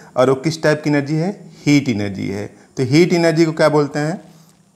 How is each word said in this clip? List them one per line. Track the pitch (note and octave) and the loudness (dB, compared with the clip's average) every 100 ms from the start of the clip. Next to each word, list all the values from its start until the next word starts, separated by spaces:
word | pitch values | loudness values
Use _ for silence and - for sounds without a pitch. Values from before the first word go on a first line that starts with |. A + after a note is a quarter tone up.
| - - | -8 0
और | C3 | 0
वो | C3+ | 0
किस | D#3+ D#3+ | -2 -2
type | D#3 F3 | 0 0
की | D3+ | 0
एनर्जी | D3 C3+ | -2 -2
है? | D#3 F3 G3+ - - - | -4 -4 -6 -16 -6 2
heat | C#3+ C3 | 2 2
energy | G#2 G2+ G2 G2+ | -2 -4 -6 -6
है। | G2 G#2+ | -8 -10
तो | - _ - | -14 _ -6
heat | B2 D3 E3 | 0 2 4
energy | E3+ E3 D#3+ | 2 2 2
को | D#3+ | 0
क्या | D#3 D#3 | 2 2
बोलते | D3+ C#3+ D3 | 2 0 -4
हैं? | D3+ F#3 - - _ _ _ | -6 -6 -12 -20 _ _ _